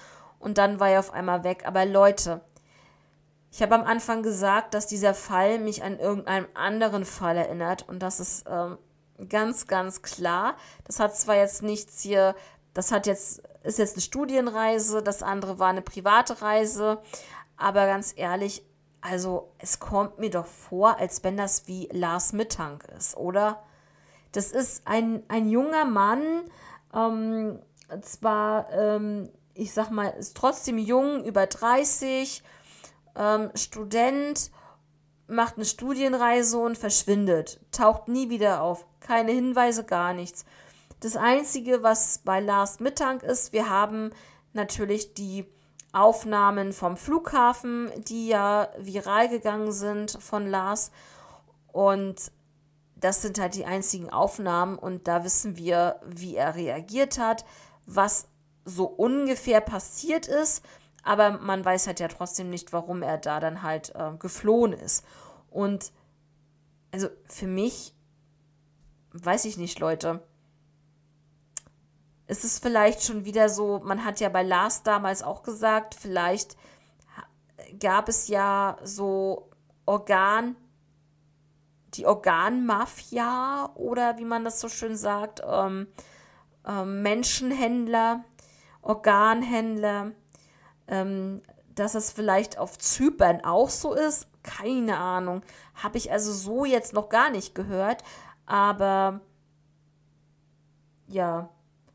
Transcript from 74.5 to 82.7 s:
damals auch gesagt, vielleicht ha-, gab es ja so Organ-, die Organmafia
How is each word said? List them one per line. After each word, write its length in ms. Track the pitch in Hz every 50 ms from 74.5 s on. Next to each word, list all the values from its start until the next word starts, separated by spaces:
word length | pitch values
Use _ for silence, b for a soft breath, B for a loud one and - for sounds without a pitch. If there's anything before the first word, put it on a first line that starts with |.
| 185 175 196 226 - - -
damals 400 | 220 208 202 202 190 190 - -
auch 200 | - 202 - -
gesagt, 520 | 247 220 214 220 220 214 220 220 220 -
vielleicht 640 | - - 202 180 175 175 175 190 208 - - - B B B B B B B B B B B B
ha-, 80 | B B _ _ _ _ _ _ - - - 190 202
gab 300 | 208 190 190 208 220 233
es 180 | - - -
ja 480 | - 208 196 196 202 196 202 196 196 - - -
so 640 | 196 196 202 202 196 190 196 190 190 185 - - _ _ _ _ _ _ _ -
Organ-, 720 | - 202 208 208 - 202 185 190 196 208 226 240 240 247 - _ _ _ _ _ _ _ _ _ _ _ _ _ _ _ _ _ _ _ _ _ _ _ _ _ - -
die 120 | - -
Organmafia 1700 | - 202 180 - 190 170 165 185 214 247 254 247 233